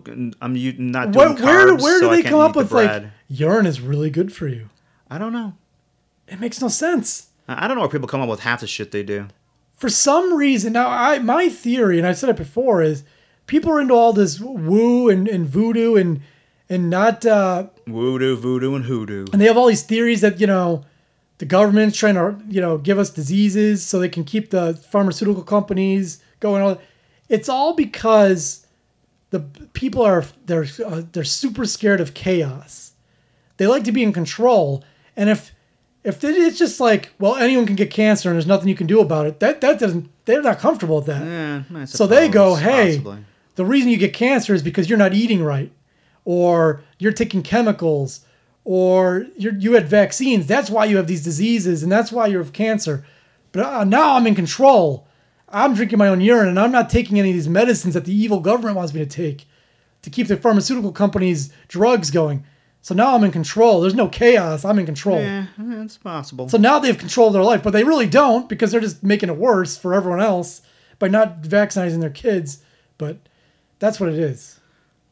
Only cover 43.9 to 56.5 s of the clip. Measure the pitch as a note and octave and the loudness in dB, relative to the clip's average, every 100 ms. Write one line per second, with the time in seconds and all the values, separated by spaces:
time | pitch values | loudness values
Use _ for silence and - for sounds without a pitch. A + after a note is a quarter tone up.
43.9 | A3+ F#3+ - B3 C4+ - F#3+ D3 - E3+ | 2 0 0 0 0 0 -2 -2 -4 0
44.9 | A3 F#3+ G3+ A#3 G3+ D#3 C#3 C#3+ _ _ | 2 2 2 0 0 -2 -4 -6 _ _
45.9 | _ _ _ - F3 F3 E3+ D#3+ D3 - | _ _ _ -4 0 2 4 2 0 -10
46.9 | _ G3+ A3 A#3 F#3+ C#3+ A3 A3+ G#3 E3 | _ -4 -2 -2 -4 -2 0 0 0 -2
47.9 | D3 C3 - _ _ _ _ - F#3 F#3 | -2 -4 -8 _ _ _ _ -4 0 2
48.9 | F#3 F#3 F#3 B3+ D4 G#3 G3+ G#3 A#3 D#3 | 4 2 -2 -6 -8 -6 -2 2 2 4
49.9 | G#3 G3+ - C4 A3+ D3 A#3+ G#3+ G#3+ G#3+ | 2 2 0 0 0 2 -2 0 0 2
50.9 | G3 E3 F3 D#3 D3+ A3 A#3 F3+ E3 D#3+ | 2 0 -4 -6 -2 0 0 0 -2 0
51.9 | G3+ A3 A#3 A3 F#3 D3+ - A3 G#3+ E3 | 0 0 -2 0 -2 -4 -4 -2 -2 -4
52.9 | C#3+ - _ _ _ _ F#3 C4 C4 G3 | -8 -10 _ _ _ _ -4 -4 -2 0
53.9 | A#3+ D4+ C4 A3+ G3 E3 - C4+ A#3+ D#3+ | 4 4 4 2 2 -2 4 6 6 4
54.9 | C3 - _ _ _ _ G3+ C4+ G#3+ A3+ | -2 -12 _ _ _ _ -2 0 0 0
55.9 | A3 G3+ F#3 G3+ A#3+ G3 | 2 4 4 4 4 4